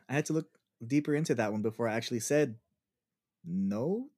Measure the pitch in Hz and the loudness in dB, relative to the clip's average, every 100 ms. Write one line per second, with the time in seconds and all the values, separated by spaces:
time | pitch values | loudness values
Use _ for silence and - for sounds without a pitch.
0 | - 139 151 156 - _ _ _ 117 147 | -4 -2 0 -2 -4 _ _ _ -2 0
1 | 151 147 160 120 107 107 110 107 117 113 | 2 0 2 2 2 0 -2 0 0 0
2 | - 120 - 147 143 110 _ _ _ _ | -2 -4 2 2 2 -2 _ _ _ _
3 | _ _ _ _ 85 90 98 104 143 214 | _ _ _ _ -6 -2 -2 0 -2 -2
4 | 269 | -6